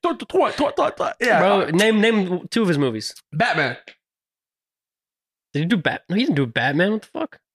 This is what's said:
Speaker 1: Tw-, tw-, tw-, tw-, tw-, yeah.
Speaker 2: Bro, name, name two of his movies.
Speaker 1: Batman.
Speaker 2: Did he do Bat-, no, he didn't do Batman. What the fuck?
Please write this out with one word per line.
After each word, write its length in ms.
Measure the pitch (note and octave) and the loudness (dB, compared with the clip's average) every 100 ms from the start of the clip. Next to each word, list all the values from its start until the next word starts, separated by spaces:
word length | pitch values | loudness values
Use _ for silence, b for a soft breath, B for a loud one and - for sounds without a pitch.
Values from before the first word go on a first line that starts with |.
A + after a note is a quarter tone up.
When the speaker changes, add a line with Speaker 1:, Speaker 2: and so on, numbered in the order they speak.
Speaker 1:
Tw-, 140 | F4 C#4+ | -2 -4
tw-, 100 | - | -4
tw-, 480 | F#4+ C#4 - C#4+ - | 0 0 0 -2 0
tw-, 220 | - - | -2 -2
tw-, 160 | - - | -6 -2
yeah. 180 | B3 F#3 | 2 4
Speaker 2:
Bro, 300 | F3+ G3+ E3+ | 4 2 2
name, 320 | D#3+ G#3+ A3 | 2 2 4
name 460 | G#3+ A3 F#3 F3 - | 4 2 0 -4 -4
two 120 | A#3 | -2
of 60 | G#3 | 0
his 100 | D3 | 2
movies. 380 | C#3 A2 - - _ | 0 -2 -10 -14 _
Speaker 1:
Batman. 460 | D3+ A#3+ - C3+ - - - _ _ _ _ _ _ _ _ _ _ _ _ _ _ _ | -4 -2 0 -2 -4 -16 -20 _ _ _ _ _ _ _ _ _ _ _ _ _ _ _
Speaker 2:
Did 60 | C#3+ | -4
he 40 | E3 | 0
do 120 | G#3 | 0
Bat-, 260 | C3+ - _ | -2 -6 _
no, 60 | F#3 | -2
he 80 | |
didn't 120 | C4+ C#3+ | 0 0
do 100 | C3 | 0
Batman. 480 | A#2 B2 C#3+ F#3 | 0 0 2 0
What 80 | A3 | 0
the 40 | - - | -6 -10
fuck? 200 | D#4+ - _ | -10 -10 _